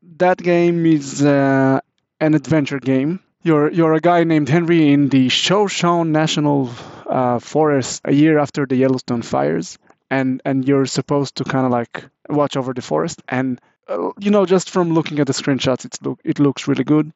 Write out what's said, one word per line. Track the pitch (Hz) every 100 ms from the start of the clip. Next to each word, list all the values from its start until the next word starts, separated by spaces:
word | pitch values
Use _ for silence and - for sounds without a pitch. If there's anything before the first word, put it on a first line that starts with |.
| _ 156
That | 180 185
game | 175 175 175 170 165
is, | 156 139 135
uh, | 143 139 135 135 135 135 - _ _ _
an | 156
adventure | 151 127 156 139 139
game. | 123 131 139 185 _ _
You're, | 165 151 147
you're | 180 165
a | 156
guy | 165 175
named | 165 160 143
Henry | 165 165 170 151
in | 143 143
the | 135 127
Shoshone | - - 190 202 - 175 175 165
National, | 151 156 - 147 143 127 120 - - -
uh, | 131 127 120
Forest | - 147 156 143 123 - -
a |
year | 143 156 151
after | 143 - 135
the | 131
Yellowstone | 131 131 - 120
fires, | 113 135 143 165 185 - _ _ _
and, | 135 131 131 139
and | 135 131
you're | 139 131
supposed | - - 143 135 -
to |
kinda, | 135 139 131
like, | 120 117 - - _ -
watch | 147 143 143
over | 127
the | 127
forest. | - 151 165 - -
And, | 127 131 127 _ _ -
uh, | - - -
you | 202
know, | 208 185
just | 185 -
from | 190 175
looking | 165 156 147
at | 139
the |
screenshots, | 135 - 135 131 127
it's | 131 -
look, | 139 131
it | - 147
looks | 143 127 -
really | 135 127
good. | 151 156